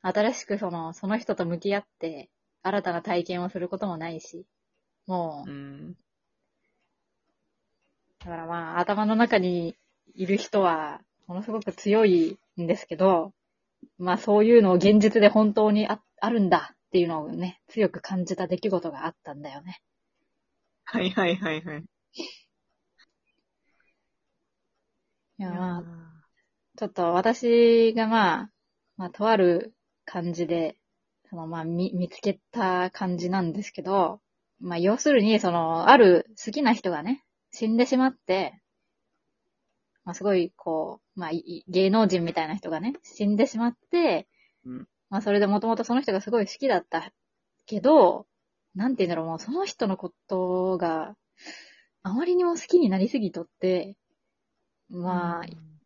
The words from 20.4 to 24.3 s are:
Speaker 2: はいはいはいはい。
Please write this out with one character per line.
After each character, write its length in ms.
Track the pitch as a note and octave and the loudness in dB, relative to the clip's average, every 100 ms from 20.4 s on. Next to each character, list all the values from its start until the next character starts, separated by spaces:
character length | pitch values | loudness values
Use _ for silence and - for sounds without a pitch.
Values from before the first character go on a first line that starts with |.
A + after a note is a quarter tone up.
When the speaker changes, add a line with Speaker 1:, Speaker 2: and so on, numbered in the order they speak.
| _ _ _ _ | _ _ _ _
Speaker 2:
は 160 | - A#3 | -10 -4
い 100 | F#3 | -4
は 180 | F#3 F3+ | 0 0
い 80 | F#3 | -2
は 160 | F#3 | -4
い 120 | D#3 | -8
は 120 | E3+ D3+ | -10 -14
い。 80 | E3+ _ _ - - - _ _ _ _ _ _ _ _ _ _ _ _ _ _ _ _ _ _ _ | -16 _ _ -18 -16 -18 _ _ _ _ _ _ _ _ _ _ _ _ _ _ _ _ _ _ _